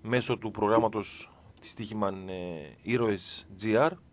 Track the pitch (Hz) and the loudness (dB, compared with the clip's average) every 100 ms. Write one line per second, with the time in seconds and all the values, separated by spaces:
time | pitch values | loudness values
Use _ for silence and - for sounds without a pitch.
0 | 110 117 107 120 110 107 104 113 113 110 | 2 0 2 -2 -2 0 4 6 4 0
1 | 98 - - - - - - - 110 107 | -6 -12 -16 -20 -20 -20 -18 -12 -8 -2
2 | 98 95 95 92 90 82 73 - - 120 | -2 -2 -8 -8 -8 -10 -12 -12 -2 2
3 | 113 98 - - - 95 107 110 156 180 | 2 0 -4 -14 -16 -6 2 4 4 0
4 | - | -18